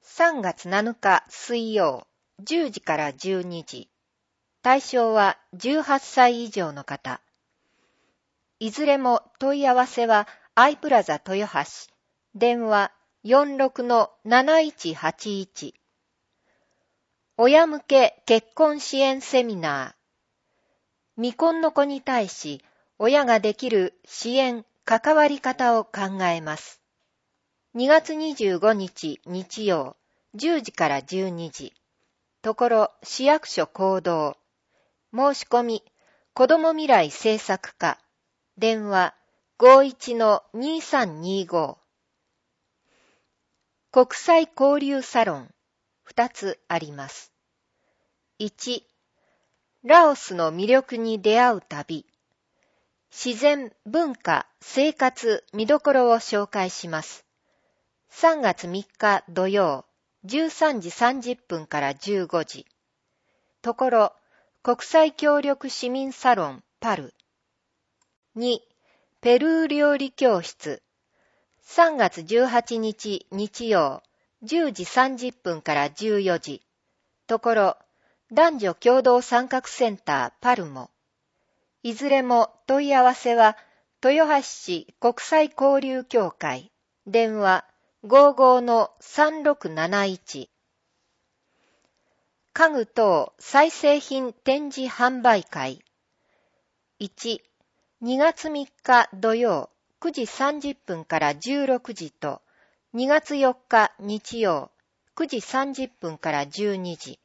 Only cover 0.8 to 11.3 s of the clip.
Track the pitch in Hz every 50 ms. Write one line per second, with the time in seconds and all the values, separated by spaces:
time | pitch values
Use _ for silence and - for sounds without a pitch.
0.8 | 214 233 233 _ - 196 185 160 _ _ - - - - 240 233 226 220 214 208
1.8 | 175 151 131 123 - _ _ _ _ _ _ - 196 - 311 339 320 254 208 -
2.8 | _ - 160 151 151 143 135 _ - 190 190 185 175 180 175 165 151 - - 123
3.8 | - _ _ _ _ _ _ _ _ _ _ _ _ _ _ _ - 247 262 277
4.8 | 262 - - 247 233 226 220 214 202 190 - _ _ _ - 180 214 247 294 311
5.8 | 285 277 277 269 - - - 262 247 247 240 233 240 220 - 202 175 156 143 139
6.8 | 139 - 143 - _ 131 127 - _ _ _ _ _ _ _ _ _ _ _ _
7.8 | _ _ _ _ _ _ _ _ _ _ _ _ _ _ _ _ 220 220 208 285
8.8 | 302 294 277 277 262 247 240 - _ _ _ _ 269 269 285 285 277 262 247 254
9.8 | 254 254 - 247 233 226 220 208 208 - - _ _ _ _ 226 247 294 294 -
10.8 | - 302 277 220 185 - 151 147 _ 190